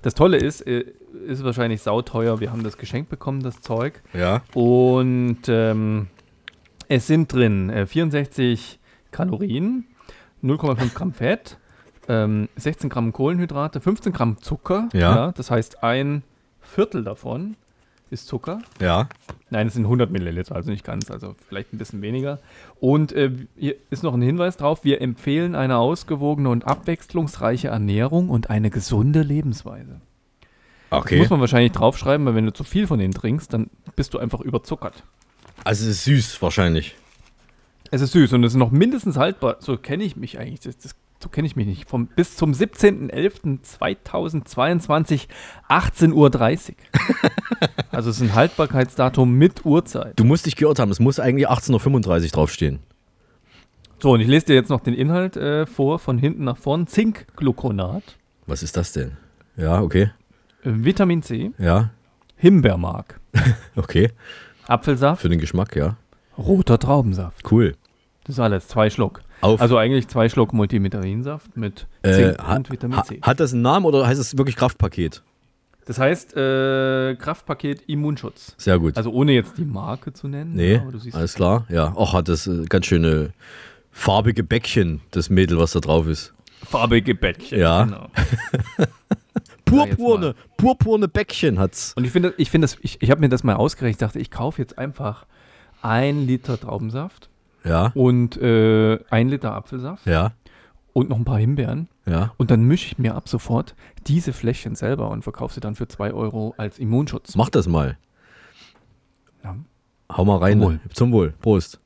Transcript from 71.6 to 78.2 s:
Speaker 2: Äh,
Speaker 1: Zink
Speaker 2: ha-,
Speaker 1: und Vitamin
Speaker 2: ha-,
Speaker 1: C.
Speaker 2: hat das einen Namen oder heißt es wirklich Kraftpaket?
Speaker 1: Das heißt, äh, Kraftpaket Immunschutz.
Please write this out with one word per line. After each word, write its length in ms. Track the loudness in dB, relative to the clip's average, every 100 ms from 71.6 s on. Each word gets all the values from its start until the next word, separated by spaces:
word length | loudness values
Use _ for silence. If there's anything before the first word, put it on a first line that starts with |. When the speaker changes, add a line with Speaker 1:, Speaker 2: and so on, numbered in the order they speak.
| -10 -10 -18 -4
Speaker 2:
Äh, 100 | 4
Speaker 1:
Zink 240 | 6 4 2
Speaker 2:
ha-, 180 | -2 -4
Speaker 1:
und 140 | -4
Vitamin 260 | -8 -4 -4
Speaker 2:
ha-, 40 |
Speaker 1:
C. 140 | -4 -2
Speaker 2:
hat 200 | 0 2
das 120 | 0
einen 100 | 2
Namen 220 | 2 2
oder 220 | 4 2 2
heißt 140 | 0
es 180 | -2 -2
wirklich 180 | -2 0
Kraftpaket? 640 | -2 0 -4 -2 -4 -6 _ _ _ _ _ _ -12
Speaker 1:
Das 120 | 0
heißt, 380 | 0 0 -6 -2
äh, 800 | 0 0 0 0 0 0 -2 -4
Kraftpaket 640 | -8 -10 -8 -6 -6 -8 -6
Immunschutz. 640 | -4 -4 -4